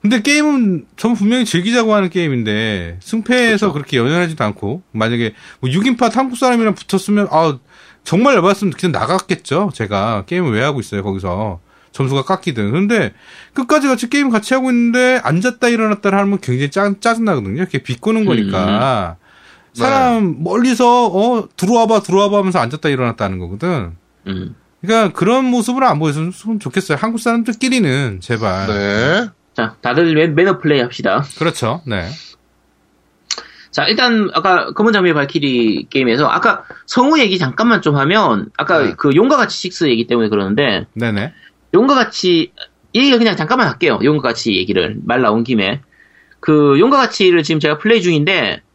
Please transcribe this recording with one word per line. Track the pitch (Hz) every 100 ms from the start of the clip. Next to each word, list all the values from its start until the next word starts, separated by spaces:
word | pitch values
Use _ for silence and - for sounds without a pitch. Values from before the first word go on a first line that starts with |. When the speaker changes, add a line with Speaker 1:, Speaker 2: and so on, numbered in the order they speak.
Speaker 1:
근데 | 202 240
게임은 | 226 294 302 277 220 170 - -
전 | 226
분명히 | 240 202 247 240
즐기자고 | 165 185 240 226
하는 | 208 185
게임인데 | 185 165 131 107 104 110 101 85 90
승패에서 | - 226 214 247 233 214 208
Speaker 2:
그쵸. |
Speaker 1:
그렇게 | 147 143 135
연연하지도 | 120 165 175 156
않고 | 107 98 101 156 -
만약에 | 110 113 120 117 - - -
뭐 | 131
육 | 151 233
인파 | 233 240
한국 | 233 269 247
사람이랑 | 254 240 220
붙었으면 | 196 - 196 185 208 202
아, | 160 165 139 _ - - _
정말 | - 170 262
열받았으면 | 247 175 202 202
그냥 | 139 185
나갔겠죠. | 143 120 185 - 175 - 147 202
제가 | - 107 101 107 110 92
게임을 | 175 170
왜 | 107
하고 | 135 143
있어요, | 104 104
거기서. | 98 95 92 90 107 87 _ _ _
점수가 | - 135 139
깎이든. | 131 190 - 120 101
근데 | 139 202 233 123 - - - -
끝까지 | - 247 302 277
같이 | 254 240
게임 | 285 277
같이 | 226 208
하고 | 262 262
있는데 | 240 233 240 254 254
앉았다 | - 160 240 247 247
일어났다 | 233 220 208 202 196
하면 | 202 196
굉장히 | - 127 139
짜-, | 196 202 196
짜증나거든요. | 233 233 226 156 98 117
이렇게 | 175 139
비꼬는 | - 123 208 226
Speaker 2:
음. | 208
Speaker 1:
거니까. | 143 101 95 90 104 131 120 87 85 _ _ - - _
Speaker 3:
네. | 233
Speaker 1:
사람 | 240 269 254 233 196 131
멀리서, | 165 196 247 240 247 247 233
어, | 180 226 240 202 -
"들어와봐, | 180 233 226 220
들어와봐." | 196 190 202 202
하면서 | 190 180
앉았다 | 120 151 160
일어났다 | 135 123 110
하는 | 101 92
거거든. | 87 101 170 165 87 85 _ _ -
Speaker 2:
음. | 95 - - _ _
Speaker 1:
그러니까 | 175 226 208 -
그런 | 175 254 262
모습을 | 247 226 247
안 | 262 147
보였으면 | 156 147 160 180 208 220
좋겠어요. | - 196 185 143
한국 | 220 226
사람들끼리는 | 233 233 233 214 262 254 175 131 135 95
제발. | - 117 107 92 98
Speaker 3:
네. | 104 101 101 127 180 233 _ _
Speaker 2:
자, | - 160 -
다들 | 127 123 170
매-, | 156 165
매너 | 151 190 185
플레이 | 156 143
합시다. | 123 - - 104 139 -
Speaker 1:
그렇죠. | 160 - 113 156 143
네. | 104 85 156 - - _ _ _ _ _ _ _ _ _ - - - -
Speaker 2:
자, | - 139
일단 | 220 247 226 202
아까 | - 190 180 -
검은 | - 214
장미의 | 208 180
발키리 | 151 139 165 143 123 113 85 -
게임에서 | 139 127 117 147
아까 | 175 226 - - - -
성우 | - 262 311
얘기 | 226 185
잠깐만 | 135 - 233 220
좀 | 156 143
하면 | 139 208 185 107 - -
아까 | - 170
Speaker 3:
네. | 127 85
Speaker 2:
그 | 143 139
용과 | 247 294
같이 | 214 -
식스 | 185 - 160
얘기 | 113 117
때문에 | 120 107
그러는데 | 104 95 110 139 98 -
Speaker 1:
네네. | - 117 104 123 - - _ _
Speaker 2:
용과 | 180 262 269
같이 | 226 - 185 170 - - - _ _
얘기가 | 214 277 240
그냥 | 226
잠깐만 | 175 156 262 196
할게요. | - 165 107
용과 | 117 151 127
같이 | 117 117 95
얘기를 | 92 92 85 107
말 | - 123
나온 | 123 110
김에. | 117 117 95 143 _ _ _ _ _ _
그 | - 151 147 139
용과 | 220 277
같이를 | 247 - 185 175
지금 | 151 156
제가 | 151 151
플레이 | 214 226
중인데 | 180 160 147 190 110 76 _